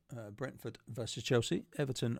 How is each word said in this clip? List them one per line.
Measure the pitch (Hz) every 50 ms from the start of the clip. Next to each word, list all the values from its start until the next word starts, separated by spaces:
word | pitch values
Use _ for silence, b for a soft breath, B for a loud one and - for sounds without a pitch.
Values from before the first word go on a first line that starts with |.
| _ - 139
uh, | 117 110 104
Brentford | 104 - 127 135 131 - - 117 110 - - -
versus | 113 - 113 104 - 123 113
Chelsea, | - 131 117 113 - 170 190 - _ -
Everton, | - 147 131 123 - - 117 117